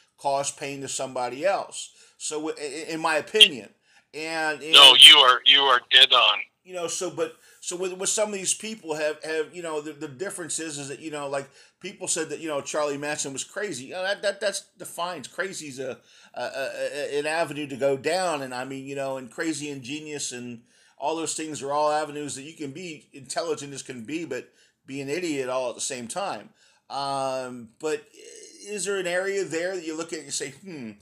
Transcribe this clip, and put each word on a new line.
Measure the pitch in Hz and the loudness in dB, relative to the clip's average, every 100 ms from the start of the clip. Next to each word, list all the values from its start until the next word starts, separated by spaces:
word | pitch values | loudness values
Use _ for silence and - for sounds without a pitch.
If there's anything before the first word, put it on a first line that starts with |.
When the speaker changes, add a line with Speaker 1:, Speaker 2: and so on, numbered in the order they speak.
| _ - | _ -6
Speaker 1:
cause | 143 139 135 | 0 0 0
pain | - 143 139 | -6 -8 -8
to | 135 | -6
somebody | - 131 127 123 131 175 | -6 -4 -2 -4 0 0
else. | 175 - - - - - - | 0 -2 -10 -14 -16 -20 -12
So, | - 151 | -6 -4
w-, | 156 151 | -4 -4
i-, | 143 143 151 | -6 -6 -6
in | 160 | -2
my | 165 156 | 2 2
opinion, | 151 214 202 131 101 _ _ _ _ | 2 0 0 -4 -14 _ _ _ _
and, | 143 160 165 156 147 | -10 -8 -4 -4 -4
and | 147 | 4
Speaker 2:
No, | 147 139 123 | 10 12 12
you | 147 151 | 12 12
are, | 131 123 - | 10 8 6
you | 143 | 6
are | 139 123 - | 8 6 6
dead | 131 135 | 6 8
on. | 127 110 104 - _ | 8 6 4 -2 _
Speaker 1:
You | 180 180 | -12 -6
know, | 170 | -4
so, | - 180 | -4 -4
but, | 151 160 - - - | -4 -4 -6 -20 -14
so | - 175 | -8 -4
with, | 185 185 | -4 -2
with | 190 | -2
some | - 214 | 0 0
of | |
these | 202 180 | -2 -2
people | - 220 220 160 151 | -2 -4 -8 -6 -2
have, | 151 151 | -2 -4
have, | 156 156 151 | -4 -4 -4
you | 175 | -6
know, | 170 156 | -6 -6
the, | 151 | -6
the | 143 151 | -8 -10
difference | 127 196 - 156 - | -8 -8 -8 -6 -6
is, | 160 143 | -6 -8
is | 139 | -8
that, | 131 | -10
you | 156 | -10
know, | 147 143 | -8 -4
like, | 139 139 - - _ | -4 -6 -14 -20 _
people | 180 202 - | -16 -8 -4
said | 175 156 | -2 -2
that, | 147 | -6
you | 160 | -4
know, | 139 | -4
Charlie | 135 160 147 143 | -4 -2 0 -2
Manson | 147 147 143 | -4 -4 -6
was | 135 | -8
crazy. | - - 208 127 131 | -8 -6 -6 -6 -8
You | 175 | -4
know, | |
that, | 185 202 | -2 -2
that, | 202 196 | -2 -2
that's | 208 196 - - | -2 -4 -8 -16
defines, | - - 175 170 117 | -12 -6 -6 -6 -8
crazy's | - 196 185 156 131 | -6 -6 -6 -10 -8
a, | 131 113 - - - | -8 -8 -14 -20 -14
a, | - | -8
a, | 123 135 131 123 131 139 127 143 | -6 -4 -6 -4 -4 -4 -2 -2
a, | |
an | 147 | 0
avenue | 160 156 143 147 | 0 0 -4 -6
to | 127 | 0
go | 139 135 | 2 2
down. | 135 180 185 151 | 2 2 2 0
And | 131 | -4
I | 127 | -6
mean, | 131 135 135 | -6 -8 -8
you | 139 | -6
know, | 135 135 | -4 -4
and | 127 | -8
crazy | - 165 147 147 | -6 -4 -2 -4
and | 139 | -8
genius | 120 151 151 143 - | -8 -8 -8 -6 -6
and | 123 123 117 - _ _ - | -8 -10 -12 -16 _ _ -6
all | 143 160 | -4 -2
those | 156 - | -2 -4
things | 160 139 | -6 -6
are | 135 | -2
all | 147 151 | 2 2
avenues | 151 151 147 147 123 | 2 0 -6 -8 -8
that | |
you | 143 | -12
can | 160 143 | -10 -10
be | 143 180 151 - | -8 -10 -12 -16
intelligent | 143 127 175 165 147 143 | -16 -8 -4 -2 -4 -6
as | 135 | -10
can | - 127 | -12 -12
be, | 110 156 151 | -8 -6 -6
but | 127 - _ _ _ - | -8 -10 _ _ _ -12
be | 135 | -8
an | 139 | -4
idiot | 160 175 143 127 | -4 -2 -2 -2
all | 131 127 | -2 -2
at | 110 | -4
the | |
same | - 131 117 | -6 -6 -8
time. | 175 196 117 104 _ _ _ - | -6 -6 -6 -12 _ _ _ -10
Um, | 131 139 139 135 131 127 123 113 - | -6 -2 -2 0 -2 -6 -10 -14 -6
but | 156 151 - - - - - - 202 | -2 -2 -4 -20 -20 -20 -20 -18 -8
is | 208 180 | -4 -2
there | 196 | 0
an | 175 | 0
area | 180 196 196 | 0 0 0
there | 170 160 175 190 | 0 0 -2 -2
that | 160 | -4
you | 156 | -6
look | 165 | -6
at | 160 | -8
and | 139 | -6
you | |
say, | 127 143 | -6 -6
"Hmm, | 135 190 156 113 104 | -10 -14 -10 -10 -12